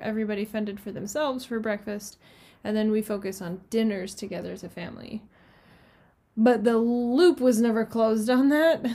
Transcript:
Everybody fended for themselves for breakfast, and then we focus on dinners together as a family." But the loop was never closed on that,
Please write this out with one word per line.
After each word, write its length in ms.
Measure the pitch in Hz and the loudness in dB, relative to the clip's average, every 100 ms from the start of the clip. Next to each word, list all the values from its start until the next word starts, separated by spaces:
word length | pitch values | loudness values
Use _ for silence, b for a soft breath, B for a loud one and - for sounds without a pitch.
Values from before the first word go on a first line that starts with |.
Everybody 420 | 214 220 214 208 220 | -6 -4 -4 -4 -4
fended 340 | 220 208 202 | -6 -6 -8
for 120 | 208 | -10
themselves 540 | - 202 302 294 262 254 | -10 -8 -4 -4 -4 -6
for 140 | 226 | -6
breakfast, 580 | 220 208 208 208 208 - B B B B | -4 -6 -6 -10 -12 -18 B B B B
and 120 | - 214 | -4 0
then 140 | 214 | 2
we 100 | 214 | 0
focus 400 | 214 202 196 190 | -2 -6 -6 -8
on 200 | 175 185 - | -10 -10 -4
dinners 440 | 226 220 202 185 | -2 0 -2 -8
together 380 | - 196 180 175 | -10 -10 -10 -10
as 120 | 185 | -12
a 60 | 175 | -14
family." 540 | - 175 - - 214 - b b b b b b b b b _ - | -12 -12 -14 -12 -14 -14 b b b b b b b b b _ 2
But 260 | 233 226 | 4 4
the 140 | 220 233 | 2 2
loop 640 | 233 240 240 254 349 - | 2 0 0 6 6 6
was 180 | 254 220 | 4 4
never 240 | 233 220 220 | 2 0 -2
closed 440 | 226 220 220 214 | 0 2 2 2
on 200 | 254 277 | 4 4
that, 360 | 294 330 311 247 | 4 4 2 -2